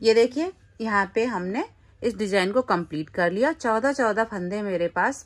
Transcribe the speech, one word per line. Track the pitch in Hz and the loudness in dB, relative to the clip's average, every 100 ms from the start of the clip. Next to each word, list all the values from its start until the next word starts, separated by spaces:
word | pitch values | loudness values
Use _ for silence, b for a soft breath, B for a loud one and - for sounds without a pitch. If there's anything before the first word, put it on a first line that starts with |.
ये | 220 | 4
देखिए, | 220 240 262 359 - - - | 6 4 0 -6 -8 -20 -8
यहाँ | 226 202 190 | -2 0 0
पे | 220 247 | 0 -2
हमने | 202 180 226 453 _ b b | -2 -4 -4 -6 _ b b
इस | 240 196 | -6 -4
डिजाइन | 208 196 185 | 0 0 2
को | 240 | 0
कंप्लीट | 247 180 170 156 151 | 2 0 -2 -8 -6
कर | - 175 | 0 0
लिया। | 190 285 | 2 0
चौदह, | 311 240 220 269 | 0 -2 0 0
चौदह | 277 226 208 226 | 0 0 0 -2
फंदे | 202 180 208 | -4 -6 -4
मेरे | 202 180 170 | -4 -2 -2
पास | 180 214 277 | 0 -2 -2